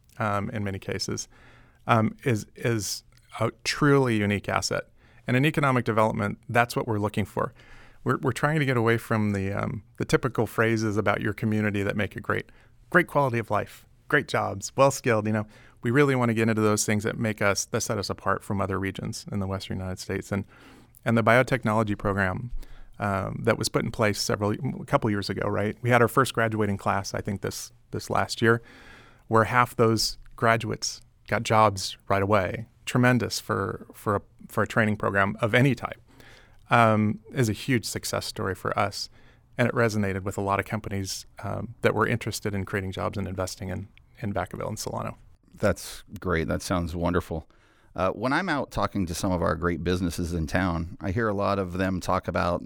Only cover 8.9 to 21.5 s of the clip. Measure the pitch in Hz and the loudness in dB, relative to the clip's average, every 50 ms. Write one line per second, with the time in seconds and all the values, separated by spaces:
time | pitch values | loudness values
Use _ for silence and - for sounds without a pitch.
8.9 | 117 113 - - 120 110 107 104 101 98 95 95 101 104 107 - - 104 - _ | 2 2 0 0 0 0 2 2 0 0 -2 -2 -2 -4 -4 -4 -6 -8 -12 _
9.9 | _ - - - - - - 131 - - 113 101 - - 113 113 113 110 110 110 | _ -8 -4 0 0 2 0 0 -2 -2 -2 -2 0 0 2 2 2 2 0 0
10.9 | 101 107 104 104 101 104 120 113 101 - - 110 107 107 107 107 98 101 98 101 | 0 0 0 0 0 0 0 -2 -4 -2 -2 0 0 2 0 0 0 0 0 -2
11.9 | 101 101 104 98 - - - - 101 101 - - - - - - _ _ - - | -2 -2 -2 -4 -6 -8 -4 -4 -4 -4 -4 -8 -16 -20 -20 -20 _ _ -6 2
12.9 | - 175 170 - - 147 143 131 117 117 107 - 107 101 98 - - - - - | 2 2 2 4 2 0 0 2 0 -2 -2 -2 -2 -2 -2 -4 -10 -20 -20 -20
13.9 | _ _ _ - - 147 165 - - 113 107 101 98 98 - - - - 135 139 | _ _ _ 0 0 0 2 2 -2 -2 -2 -2 -4 -6 -10 -4 2 4 4 4
14.9 | - - - 131 113 107 104 110 107 110 104 - - - - - - _ - 120 | 4 2 0 2 2 2 2 0 0 0 -2 -4 -10 -20 -20 -20 -16 _ -2 0
15.9 | 117 139 147 139 135 127 123 117 113 110 113 113 113 107 110 107 104 104 - - | 4 4 4 4 4 2 2 2 2 2 2 2 2 4 4 4 4 2 2 0
16.9 | 107 104 98 110 - - 117 110 107 - 113 101 98 - - - - 117 - - | 0 0 0 -2 -4 -2 -2 -4 -2 2 2 2 2 2 -2 -4 -4 -4 -2 -2
17.9 | 120 107 95 - 113 - - 98 98 - - - 107 98 98 95 98 95 98 98 | -4 -4 -4 -4 -6 -4 -2 -2 -2 -2 -2 -4 -2 -2 -2 -2 -2 -2 -2 -2
18.9 | 92 - - 107 107 - - - - 101 98 95 95 95 - - 101 95 92 92 | -4 -4 -6 -8 -8 -8 -10 -8 -6 -4 -4 -4 -4 -6 -6 -6 -8 -6 -6 -6
19.9 | 92 - - - 95 98 - - 101 101 95 - - - - - - - - - | -8 -8 -6 -6 -6 -6 -4 -4 -4 -4 -4 -6 -12 -20 -20 -20 -20 -20 -20 -20
20.9 | _ - - 123 113 117 110 113 113 123 131 - | _ -8 -2 0 2 2 4 6 6 6 4 4